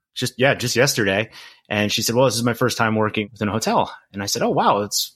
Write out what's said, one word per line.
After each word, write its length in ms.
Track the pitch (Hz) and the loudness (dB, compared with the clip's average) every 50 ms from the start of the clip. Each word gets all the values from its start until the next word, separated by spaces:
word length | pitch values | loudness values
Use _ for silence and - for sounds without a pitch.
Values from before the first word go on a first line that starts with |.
| _ _ - | _ _ -10
just, 200 | - 127 117 - - | -8 -6 -6 -2 2
yeah, 160 | 127 139 127 | 2 2 2
just 220 | - 117 120 - | 2 0 -2 2
yesterday. 520 | 113 131 143 - - 107 98 95 101 113 - - - - - - _ _ - | 2 2 2 2 2 2 2 2 0 -2 -4 -8 -18 -20 -20 -20 _ _ -4
And 220 | - 104 104 104 | -2 0 0 0
she 100 | - - | 0 -2
said, 140 | 107 - 113 | -2 0 2
"Well, 120 | 123 131 | 4 4
this 100 | 127 107 | 4 2
is 80 | 117 117 | 0 0
my 80 | 120 113 | -2 0
first 260 | - 127 117 - - | 0 0 0 0 2
time 160 | 117 110 110 | 0 2 2
working 360 | 107 107 107 - - 107 101 110 | 2 0 0 0 -2 -4 -6 -4
within 160 | - 110 104 | -4 -2 -2
a 40 | 92 | -2
hotel." 400 | 110 - - 233 185 104 - - - _ _ - | -2 -2 0 0 0 0 -2 -4 -12 _ _ -12
And 100 | 101 101 | -8 -6
I 40 | |
said, 160 | 101 - - 190 | -4 -4 -2 -2
"Oh, 80 | 240 | 0
wow, 280 | 180 151 208 220 131 101 | 0 2 2 2 2 2
that's 340 | 104 101 - - - - - | 0 -2 -4 -6 -6 -6 -8